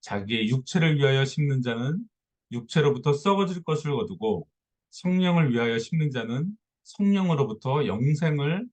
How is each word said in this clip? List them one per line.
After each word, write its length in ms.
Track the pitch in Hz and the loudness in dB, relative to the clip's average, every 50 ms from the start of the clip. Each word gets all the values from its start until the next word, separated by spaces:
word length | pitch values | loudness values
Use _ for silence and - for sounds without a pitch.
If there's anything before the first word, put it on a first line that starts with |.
자기의 480 | - - 101 101 98 101 117 113 113 107 | -8 -6 -6 -6 -4 -4 -2 -2 0 0
육체를 480 | 127 131 131 - - 185 160 160 151 | 0 -2 -2 -2 -2 2 2 2 4
위하여 280 | 143 143 135 135 135 135 | 4 4 4 4 2 2
심는 380 | 135 - - 147 143 135 131 123 | 0 0 -2 0 0 0 0 -2
자는 340 | 123 113 113 123 139 156 202 240 - _ _ _ _ _ _ _ _ | -2 -4 -4 -4 -4 -4 -6 -8 -10 _ _ _ _ _ _ _ _
육체로부터 600 | 117 120 117 - - 165 143 143 - - - - - | -10 -10 -10 -2 0 2 2 2 2 0 0 0 0
썩어질 500 | - - 202 202 196 196 175 180 175 170 | 2 2 0 2 2 0 -2 -4 -6 -4
것을 280 | - 156 151 - 151 143 | -4 -4 -4 -2 -4 -2
거두고 520 | 120 107 - 95 - 214 110 104 165 - _ _ _ _ _ _ _ _ _ | -2 -4 -6 -6 -4 -2 -2 -2 -2 -6 _ _ _ _ _ _ _ _ _
성령을 600 | - - - 180 180 185 185 180 175 165 160 139 | -20 -6 -2 0 2 2 2 4 4 4 4 4
위하여 280 | 120 117 117 117 117 113 | 2 2 0 0 0 -2
심는 320 | - - - 160 151 147 | -2 -2 -2 0 0 0
자는 440 | 123 123 113 117 117 135 156 196 214 - _ _ _ _ _ | -2 -4 -4 -4 -4 -4 -4 -4 -8 -10 _ _ _ _ _
성령으로부터 1040 | - - - 202 202 202 196 190 180 165 139 139 110 107 - - 131 135 147 143 | -20 -6 0 2 2 4 4 2 2 2 2 0 -2 -2 -6 -4 -2 0 0 0
영생을 800 | 110 95 107 123 143 151 147 170 160 151 147 139 147 170 196 247 247 | 0 -2 0 0 0 2 2 2 0 0 0 0 0 -2 -2 -4 -8